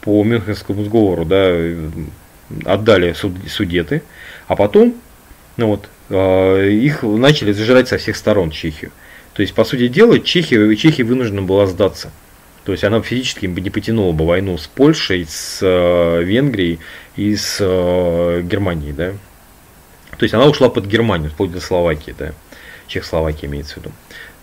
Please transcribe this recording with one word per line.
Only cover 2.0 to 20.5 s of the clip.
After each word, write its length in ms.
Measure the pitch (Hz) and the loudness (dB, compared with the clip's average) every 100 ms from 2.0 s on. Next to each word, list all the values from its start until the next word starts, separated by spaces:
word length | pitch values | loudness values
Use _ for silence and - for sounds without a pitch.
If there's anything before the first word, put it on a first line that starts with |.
| 76 - - - - - | -12 -14 -20 -20 -16 -12
отдали 480 | - 101 107 98 87 | -4 0 4 4 2
суд-, 360 | 85 101 90 98 | -2 -6 -6 -10
Судеты, 520 | - 95 87 82 151 - - - - - | -6 -2 -2 -2 -4 -6 -18 -20 -20 -4
а 80 | |
потом, 400 | 190 208 208 240 233 - - - - - - | 0 2 4 4 2 -10 -20 -20 -20 -18 -4
ну 120 | 110 | -2
вот, 200 | 101 - - - | -2 -6 -20 -6
э, 600 | 95 95 92 95 95 98 | 0 2 4 4 4 2
их 320 | 104 143 143 | 2 0 0
начали 500 | 117 107 135 151 104 | -2 2 4 2 0
зажирать 360 | 101 110 127 127 | -2 4 4 4
со 80 | 98 | -2
всех 200 | - - | -4 -4
сторон 340 | 113 101 85 | 0 0 0
Чехию. 420 | - 80 78 - - - - - | -4 -8 -10 -14 -18 -20 -20 -14
То 100 | - | -6
есть, 120 | 95 | -4
по 100 | - | 0
сути 240 | 110 131 123 | 0 0 0
дела, 320 | 143 233 156 | 4 6 6
Чехия, 560 | - 175 160 117 107 107 | 2 -2 2 4 4 4
Чехия 280 | 160 151 | 4 2
вынуждена 380 | 113 127 117 101 | 0 0 0 -2
была 240 | 92 98 101 | 0 2 2
сдаться. 440 | 90 98 - - - - - - - | 2 -2 -2 -12 -18 -20 -20 -20 -14
То 80 | - | -8
есть 120 | 90 | -2
она 160 | 101 110 | 0 0
физически 460 | 101 120 127 - 95 | -2 -4 -6 -6 -6
бы 140 | 90 | -6
не 100 | 92 | -6
потянула 420 | 107 - 113 95 | -6 -2 0 0
бы 140 | 80 80 | 0 2
войну 300 | 90 98 87 | 0 0 -4
с 80 | - | -8
Польшей, 600 | - 147 156 - 92 82 | 2 4 4 0 -4 -4
с, 300 | - - - | -10 -12 -2
э, 600 | 95 90 87 87 85 85 | 2 2 4 2 2 0
Венгрией 560 | 87 113 143 107 87 82 - - - - | 0 0 0 0 -2 -4 -8 -20 -16 -6
и 180 | 101 | -2
с, 220 | 101 - - | -2 -4 -4
э, 840 | 98 92 87 90 87 85 87 87 | 0 0 0 0 0 0 0 -2
Германией, 500 | 87 101 98 85 73 | -2 -2 -2 -4 -6
да. 200 | 71 90 101 - - - - - - - - - - | -6 -6 -8 -16 -20 -20 -20 -20 -20 -20 -20 -20 -4
То 40 | |
есть 120 | 113 | -2
она 120 | 110 | 4
ушла 220 | 143 | 4